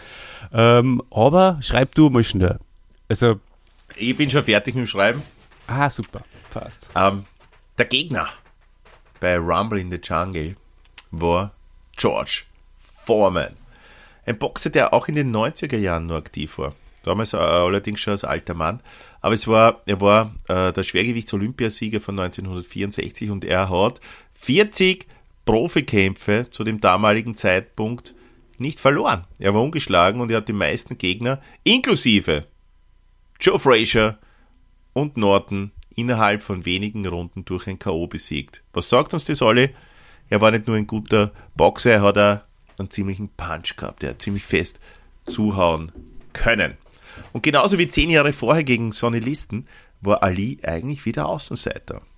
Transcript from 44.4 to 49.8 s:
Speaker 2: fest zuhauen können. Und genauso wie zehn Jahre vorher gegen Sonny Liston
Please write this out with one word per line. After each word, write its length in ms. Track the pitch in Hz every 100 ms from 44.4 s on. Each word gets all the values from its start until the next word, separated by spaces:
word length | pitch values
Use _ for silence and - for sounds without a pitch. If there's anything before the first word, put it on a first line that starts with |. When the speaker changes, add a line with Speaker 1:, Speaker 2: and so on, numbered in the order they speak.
Speaker 2:
fest 360 | - 90 87 - - - _ _ -
zuhauen 640 | - 107 98 87 80 82 - - - -
können. 440 | - 113 110 80 - _ _ - - -
Und 100 | 123
genauso 340 | 151 139 196 190
wie 100 | 175
zehn 220 | - 156
Jahre 240 | 160 143
vorher 300 | 143 117 160
gegen 280 | 135 117 113
Sonny 280 | - 120 117
Liston 480 | 117 151 - 107 - -